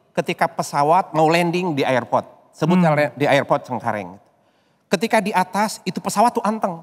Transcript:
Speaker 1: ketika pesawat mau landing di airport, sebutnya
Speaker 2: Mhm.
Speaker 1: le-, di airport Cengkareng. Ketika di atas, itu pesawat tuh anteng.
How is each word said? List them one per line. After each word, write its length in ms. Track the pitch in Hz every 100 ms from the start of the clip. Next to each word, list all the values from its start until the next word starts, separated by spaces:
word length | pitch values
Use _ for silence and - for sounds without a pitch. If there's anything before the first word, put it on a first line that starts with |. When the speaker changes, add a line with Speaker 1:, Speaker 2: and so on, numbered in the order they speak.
| _
Speaker 1:
ketika 340 | - 170 180 165
pesawat 680 | - - 151 147 175 190 156
mau 100 | 156
landing 460 | 170 170 175 185
di 80 | 139
airport, 460 | 127 127 117 120 - - _
sebutnya 400 | - 160 185 165
Speaker 2:
Mhm. 60 | 147
Speaker 1:
le-, 160 | 147 127
di 100 | 143
airport 380 | 139 117 147
Cengkareng. 560 | - 117 117 107 87 98 _ _ _ _ _ _ _
Ketika 320 | 190 175 220
di 120 | 196
atas, 480 | 185 185 196 214 -
itu 160 | - -
pesawat 360 | - 202 233
tuh 100 | -
anteng. 380 | 202 220 208 165